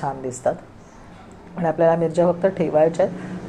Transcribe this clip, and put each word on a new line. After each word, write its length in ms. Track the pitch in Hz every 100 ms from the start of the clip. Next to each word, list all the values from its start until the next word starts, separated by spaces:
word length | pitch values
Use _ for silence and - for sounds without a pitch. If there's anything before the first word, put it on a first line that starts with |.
छान 200 | 143 135
दिसतात. 340 | 131 120 127 170 - - - - - - - - - 180
आणि 100 | 165
आपल्याला 280 | 160 165
मिरच्या 360 | 170 160 165 175
फक्त 140 | 175
ठेवायच्या 600 | 190 190 156 151 160 175
आहेत 120 | 196 - - -